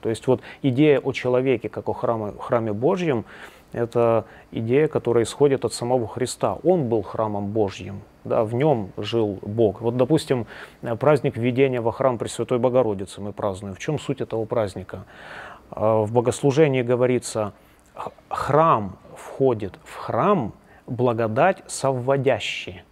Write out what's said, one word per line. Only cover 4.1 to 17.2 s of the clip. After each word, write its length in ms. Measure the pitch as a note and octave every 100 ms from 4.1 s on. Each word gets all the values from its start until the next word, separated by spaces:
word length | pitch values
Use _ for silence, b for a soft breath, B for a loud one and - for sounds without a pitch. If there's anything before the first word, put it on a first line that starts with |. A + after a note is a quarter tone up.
| A2+ G#2+ B B
идея, 340 | A#2+ A2+ C3 D#3
которая 380 | - A#2+ A#2 A2
исходит 400 | - C#3+ C3 A2+
от 80 |
самого 340 | - A#2+ B2+ A2
Христа. 500 | - B2 - A#2 F#2+
Он 240 | D#3+ F#3 B2
был 160 | A2+
храмом 440 | F#2+ A2 A2 G2+ G2+
Божьим, 520 | A2 G2 - G2 G2+ - _
да, 220 | A2 B2 A2
в 100 | A#2+
нём 360 | D#3 B2+ F#2+ -
жил 420 | G#2 A#2 G#2+ G2
Бог. 400 | G#2 G#2+ A2 F#2+
Вот, 160 | A#2 B2+
допустим, 480 | B2+ D#3 - B2+ A2 B B B
э, 140 | B2+ A2+
праздник 400 | C3+ D3+ C#3 A2+
введения 460 | B2 B2 C3+ B2
во 100 | A2+
храм 260 | G#2+ C3+ A#2
Пресвятой 400 | A#2 - A#2 B2+
Богородицы 640 | B2+ B2 A#2 G2 F#2+ -
мы 140 | G2+
празднуем. 420 | - A2 F#2 G2+ F#2+
В 40 |
чём 200 | - D3
суть 220 | - C#3
этого 240 | A2+ A2+ G#2+
праздника? 580 | A#2+ G#2 F#2+ F#2 F#2+ - B B B B B - -
Э, 280 | G#2+ A2 G#2+
в 80 |
богослужении 680 | A#2 A#2 - C#3+ C3 D#3 C3
говорится: 680 | A#2+ B2 B2 B2